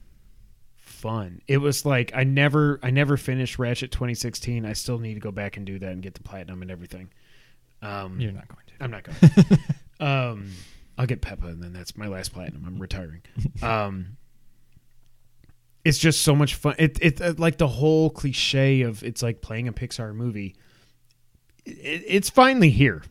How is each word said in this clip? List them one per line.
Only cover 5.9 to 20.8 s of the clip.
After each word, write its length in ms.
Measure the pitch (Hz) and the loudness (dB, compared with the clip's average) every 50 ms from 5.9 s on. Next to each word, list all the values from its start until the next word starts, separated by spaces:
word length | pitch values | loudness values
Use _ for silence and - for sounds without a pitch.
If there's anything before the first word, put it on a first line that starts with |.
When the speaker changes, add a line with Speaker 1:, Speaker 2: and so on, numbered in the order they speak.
| 92 | -10
Speaker 1:
and 100 | 92 92 | -10 -10
get 120 | 95 90 | -12 -14
the 60 | - - | -16 -18
platinum 400 | - 98 98 90 82 92 90 92 | -16 -16 -14 -14 -14 -14 -12 -12
and 80 | 92 | -12
everything. 400 | 92 85 87 90 - 90 92 92 - _ _ _ - - - _ - _ _ _ _ _ | -12 -14 -14 -16 -16 -16 -18 -18 -20 _ _ _ -20 -20 -20 _ -20 _ _ _ _ _
Um, 400 | - 107 101 101 98 92 92 92 | -14 -12 -10 -10 -10 -8 -6 -6
Speaker 2:
You're 120 | 127 107 98 | -6 -6 -6
not 160 | 98 - - | -8 -14 -18
going 120 | - - _ | -20 -20 _
to. 60 | - - - 139 | -20 -16 -12 -10
Speaker 1:
I'm 60 | 120 | -10
not 140 | 113 101 - | -10 -10 -14
going 140 | - 160 - | -14 2 6
to. 400 | - 156 - - 180 - 202 - - | 8 8 10 8 6 6 6 2 2
Speaker 2:
<laughs> 40 | - 147 - - - - - | 0 -8 -10 -12 -20 -10 -6
Speaker 1:
Um, 480 | 170 143 139 135 127 123 117 104 98 98 95 90 92 - - - - - - | -2 0 0 0 0 -2 -4 -8 -10 -12 -14 -16 -18 -20 -20 -20 -20 -12 -6
I'll 80 | - 127 | -2 -2
get 160 | 127 131 - | -2 -2 -2
Peppa, 260 | - - 101 - - 87 | -4 -6 -6 -6 -8 -8
and 140 | 82 82 87 | -8 -10 -12
then 120 | 87 87 | -12 -12
that's 200 | 90 87 - - | -14 -14 -14 -12
my 120 | - 107 104 | -10 -10 -8
last 240 | 98 92 92 - - | -8 -8 -8 -10 -10
platinum. 320 | 92 90 85 - 71 73 | -12 -12 -12 -12 -10 -10
I'm 120 | 85 92 95 | -10 -10 -10
retiring. 420 | 92 90 - 95 92 80 78 85 - - - - 101 | -10 -8 -8 -8 -8 -10 -14 -16 -20 -14 -6 -4 -4
<laughs> 200 | 135 - - - | -4 -4 -4 -4
Um, 540 | 117 113 110 104 101 98 95 92 92 110 - - - - - - - - _ - - - - _ _ - - - - - - _ _ _ - - - - _ _ _ _ _ - | -2 0 0 -2 -2 -4 -6 -8 -10 -12 -18 -20 -20 -20 -20 -20 -20 -20 _ -20 -20 -20 -20 _ _ -20 -20 -20 -20 -20 -20 _ _ _ -20 -20 -20 -20 _ _ _ _ _ 2
it's 140 | 156 147 - | 2 4 4
just 240 | - 160 151 - - | 4 4 4 4 4
so 120 | - 147 | 4 4
much 200 | 143 147 135 - | 6 4 2 0
fun. 200 | - - 147 143 - | 0 -2 -2 2 4
It, 200 | 160 156 - - - | 2 2 4 4 2
it, 180 | 170 139 - | 2 2 2
uh, 140 | 185 175 165 151 | 0 -2 -2 0
like, 200 | 165 165 160 - | 0 0 2 2
the 100 | 165 139 | 0 0
whole 400 | 123 113 139 156 156 156 160 156 | 0 0 2 2 4 4 2 2
cliche 680 | 156 - - 143 127 - - - - 135 135 135 135 131 127 | 0 -2 -6 -4 -4 -2 -2 0 2 2 4 4 4 2 2
of 200 | 117 110 104 - | 0 -4 -6 -10
it's 200 | 117 113 - - | -10 -8 -4 -4
like 180 | 117 113 - - | -4 -4 -6 -8
playing 260 | - 110 113 120 123 | -10 -8 -6 -6 -6
a 40 | 110 | -6
Pixar 400 | - 131 123 - - 117 107 104 | -6 -8 -10 -8 -10 -10 -10 -8
movie. 420 | 107 117 123 110 104 101 95 - _ _ _ _ _ | -6 -6 -4 -4 -6 -8 -10 -10 _ _ _ _ _